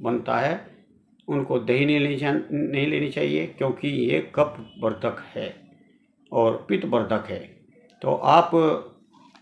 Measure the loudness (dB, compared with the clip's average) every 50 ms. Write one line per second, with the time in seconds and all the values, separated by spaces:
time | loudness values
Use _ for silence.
0 | -4 -2 -2 -2 -2 0 0 0 0 0 -2 -4 -8 -16 -20 -20 -20 _ _ _
1 | _ _ _ _ _ -4 -4 -4 -2 0 -2 -2 0 0 2 2 4 4 4 2
2 | 2 0 -2 -2 0 0 0 0 -2 -2 -2 -2 -2 -2 0 0 0 0 0 -2
3 | -2 -2 -2 -2 -2 0 0 -2 -2 -4 -4 -4 -2 -2 -2 -2 -4 -2 -2 0
4 | 0 2 2 0 0 0 2 2 2 2 0 -10 -16 -16 -10 -4 -2 -2 -2 -2
5 | -4 -4 -4 -6 -14 -12 -10 -8 -8 -8 -10 -14 -20 -20 -20 _ _ _ _ _
6 | _ _ _ _ _ _ 0 2 2 2 2 -2 -2 -2 -2 -2 0 0 0 0
7 | 0 0 -2 -2 -2 -6 -10 -10 -10 -14 -20 -20 _ _ _ -20 _ _ _ _
8 | -2 -2 -2 2 4 6 6 6 6 6 4 4 4 4 2 0 -4 -12 -20 -20
9 | _ _ _ -20 -20 -20 _ -20